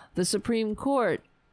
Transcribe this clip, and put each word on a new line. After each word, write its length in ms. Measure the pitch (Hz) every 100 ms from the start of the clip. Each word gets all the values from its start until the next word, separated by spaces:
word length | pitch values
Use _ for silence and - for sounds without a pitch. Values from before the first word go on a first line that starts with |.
| - -
the 100 | 180
Supreme 500 | 202 233 226 220 214
Court 460 | 269 277 202 143 _ _ _